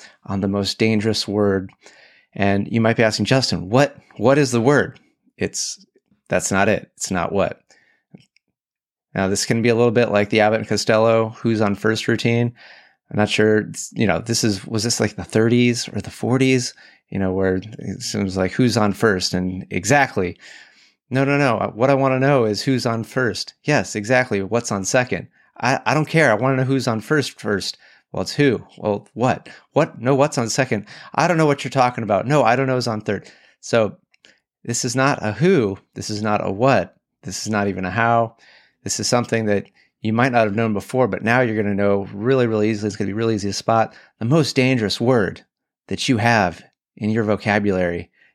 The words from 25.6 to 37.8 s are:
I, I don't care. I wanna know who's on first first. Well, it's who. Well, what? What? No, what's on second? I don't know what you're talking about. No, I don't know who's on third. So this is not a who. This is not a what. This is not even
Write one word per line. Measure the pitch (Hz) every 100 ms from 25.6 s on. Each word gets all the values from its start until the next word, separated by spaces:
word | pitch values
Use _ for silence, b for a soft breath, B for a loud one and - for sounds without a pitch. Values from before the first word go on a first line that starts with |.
I, | 120 131 110
I |
don't | 147 143
care. | 160 139
I |
wanna | 107 131 131
know |
who's | 127 135 123
on | 110
first | - 151 123 -
first. | 107 98 - - b b _
Well, | -
it's | 92 -
who. | 143 101 - -
Well, | 104 101 - 110
what? | 127 - - B B
What? | 143 160 -
No, | 120
what's | 135 147 135
on | 113
second? | - 127 104 B B B -
I | 170
don't | 165
know | 151
what | 139
you're | 131
talking | 135 123 120
about. | 104 95 120
No, | 147
I | 113 123
don't | 131
know | 127
who's | 117
on | 107
third. | - 101 B B B B
So | - 113 101 - _ _ b b _ _
this | - 117 123
is | 127
not | 139 -
a | 104
who. | 104 180 170 101 95 _ 110
This | 104
is | 104
not | 107 104 95
a |
what. | 98 135 110 87 _ _ _
This | - -
is | 107
not | 104 101
even | 92